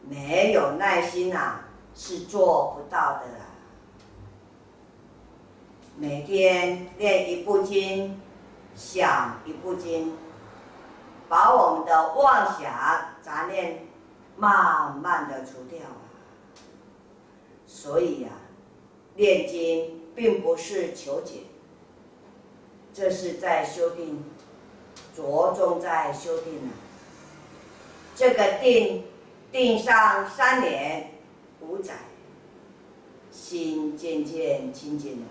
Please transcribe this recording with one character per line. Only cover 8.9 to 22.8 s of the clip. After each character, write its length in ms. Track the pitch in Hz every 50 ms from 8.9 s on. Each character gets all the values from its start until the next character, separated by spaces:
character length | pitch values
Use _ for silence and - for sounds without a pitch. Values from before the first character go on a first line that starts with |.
| - 185 175 143 - - - - - - -
一 60 | 156
部 240 | 156 156 170 180 175
经， 400 | 175 170 170 165 160 160 160 156 - - - - - - - - - - - - - - - - - - - - - -
把 260 | - 165 170 165 170 170
我 220 | 160 156 - 160
们 100 | 160 160
的 280 | 170 165 165 165 - -
妄 440 | 277 277 269 247 214 - - -
想 520 | - - - - - 131 131 131 - 165 - - -
杂 260 | - 160 160 - - 180
念 340 | 190 185 175 165 165 165 - - - - - - - - - - -
慢 580 | - 208 208 196 - - - - - - 147 139
慢 300 | 143 165 170 165 - 147 143
的 140 | 139 131 131
除 200 | - 131 127 127 131
掉 120 | 170 160
啊。 180 | - - - - - - - - - - - - - - - - - - - - - - - - - - - - - - - - - - - - -
所 320 | - - - - 147 143 -
以 240 | 349 - - - 247
啊， 80 | - - - - - - - - - - - - - - - _ - -
念 300 | - 208 196 180 180 160
经 600 | - 170 170 165 165 165 160 165 - - - - - -
并 260 | 240 233 220 196 190
不 140 | 175 165 165
是 380 | - - - 202 185 170 156 -
求 260 | - - - 185 -
解， 200 | - - - - - - - - - - - - - - - - - - - - - - - - - - - - - - - -